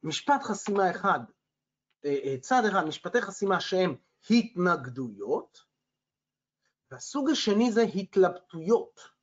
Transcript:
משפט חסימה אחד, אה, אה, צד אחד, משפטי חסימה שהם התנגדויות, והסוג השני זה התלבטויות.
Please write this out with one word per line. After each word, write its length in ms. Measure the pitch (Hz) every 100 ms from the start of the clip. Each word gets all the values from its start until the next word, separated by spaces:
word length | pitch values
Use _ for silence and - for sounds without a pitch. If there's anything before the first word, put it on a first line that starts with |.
משפט 400 | 160 151 - 285
חסימה 480 | 277 202 - 202 190
אחד, 300 | 165 202 156 117 _ _ _ _ _ _ _
אה, 140 | 143 143
אה, 120 | 139 135
צד 220 | - 254 214
אחד, 140 | 190
משפטי 360 | 156 147 175 240
חסימה 400 | 240 - 196 180
שהם 360 | - 185 185 127 _ _ -
התנגדויות, 1300 | 233 - - 180 165 131 123 123 98 101 170 - _ _ _ _ _ _ _ _ _ _ _ _ _ _
והסוג 400 | 127 - 285 277
השני 420 | 302 - 208 240
זה 100 | 214
התלבטויות. 1200 | 226 190 196 - 185 - _ 165 160 226 - _ - _